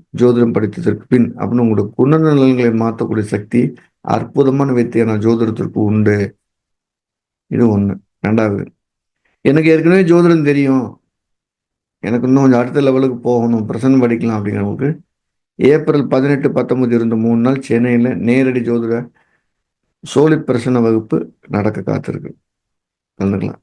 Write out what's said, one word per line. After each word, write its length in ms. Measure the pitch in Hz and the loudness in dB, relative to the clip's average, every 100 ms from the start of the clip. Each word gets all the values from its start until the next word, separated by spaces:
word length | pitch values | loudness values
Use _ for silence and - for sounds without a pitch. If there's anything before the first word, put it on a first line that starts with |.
| _ 110 | _ 0
ஜோதிடம் 360 | 123 120 117 113 | 2 2 2 0
படித்ததற்கு 480 | 107 - 104 - - | -4 -4 -4 -4 0
பின் 160 | 127 110 - | 0 0 -4
அப்படின்னு 280 | 101 120 | -4 0
உங்களோட 180 | 117 107 104 - | 0 0 -2 0
குணநலன்களை 720 | 131 156 156 143 131 127 120 113 | 2 2 2 4 2 2 0 0
மாத்தக்கூடிய 420 | 113 110 120 110 104 | -2 -4 -4 -4 -4
சக்தி, 280 | 107 107 120 143 - _ _ - | -6 -2 -2 -2 -4 _ _ -4
அற்புதமான 580 | 110 113 139 135 135 139 | -4 -2 0 0 2 0
வித்தையான 440 | 120 117 113 113 110 | 0 0 0 -2 0
ஜோதிடத்திற்கு 560 | 110 113 113 110 113 - 104 | 0 0 -2 -4 -6 -2 0
உண்டு. 280 | 107 104 104 98 - _ _ _ _ _ _ _ _ _ _ - | 2 2 0 -2 -10 _ _ _ _ _ _ _ _ _ _ -6
இது 140 | 110 120 | 0 2
ஒண்ணு. 220 | 101 101 - _ _ 104 | 2 -2 -4 _ _ -2
ரெண்டாவது, 360 | 110 107 101 - _ _ _ _ _ _ _ | 0 0 -4 -8 _ _ _ _ _ _ _
எனக்கு 240 | - 151 160 | 0 2 4
ஏற்கனவே 320 | 160 165 190 170 | 4 4 4 4
ஜோதிடம் 360 | 170 175 165 147 | 4 4 4 2
தெரியும், 380 | 143 139 131 107 - _ _ _ _ _ _ _ _ _ _ | 2 2 0 -2 -12 _ _ _ _ _ _ _ _ _ _
எனக்கு 220 | 98 120 127 | -4 -2 2
இன்னும் 160 | 135 | 4
கொஞ்சம் 180 | 135 120 | 4 2
அடுத்த 180 | 123 143 135 | 2 0 0
லெவலுக்கு 320 | 131 131 120 120 | 0 -2 -4 -2
போகணும், 400 | 120 117 113 107 | 0 0 -2 -4
பிரசன்னம் 360 | 117 131 135 | -2 2 2
படிக்கலாம் 340 | 120 117 117 107 | 2 0 -2 -4
அப்படிங்கிறவங்களுக்கு 520 | 101 104 101 110 139 160 _ _ _ _ _ - | -4 -4 -6 -4 -4 -6 _ _ _ _ _ 0
ஏப்ரல் 480 | 127 151 156 151 123 | 2 2 2 0 0
பதினெட்டு, 340 | 131 139 139 139 131 | 0 0 0 0 -2
பத்தொன்பது 400 | 120 127 120 117 | -2 -2 0 0
இருந்த 180 | 117 113 | 0 -2
மூணு 160 | 113 117 123 | 0 0 0
நாள் 140 | 135 - | -2 -2
சென்னையில 460 | 117 123 120 120 90 107 | 0 2 0 0 -2 0
நேரடி 340 | 131 131 127 117 | 0 0 -2 -2
ஜோதிட 260 | 117 113 117 - _ _ _ _ _ _ _ _ _ | -2 -2 -4 -6 _ _ _ _ _ _ _ _ _
சோழி 320 | - 131 156 151 143 | -4 2 2 2 -2
பிரசன்ன 320 | 123 127 123 113 | -4 0 0 2
வகுப்பு 300 | 110 110 160 - _ - | 0 -2 -4 -6 _ -6
நடக்க 240 | 104 104 - 71 | -2 -2 -2 -4
காத்திருக்கு. 420 | - - - - - _ _ _ _ _ _ _ - | -4 -6 -10 -12 -18 _ _ _ _ _ _ _ -6
கலந்துக்கலாம். 400 | 98 98 - - | -4 -2 -6 -4